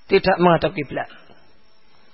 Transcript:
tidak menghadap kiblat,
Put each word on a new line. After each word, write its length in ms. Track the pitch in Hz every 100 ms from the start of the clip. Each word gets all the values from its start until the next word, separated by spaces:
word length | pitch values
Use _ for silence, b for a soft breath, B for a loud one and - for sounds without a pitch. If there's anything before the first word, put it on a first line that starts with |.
| -
tidak 320 | 190 185 185
menghadap 340 | 175 160 160
kiblat, 360 | 156 - 139 123 - - - - - - - - - -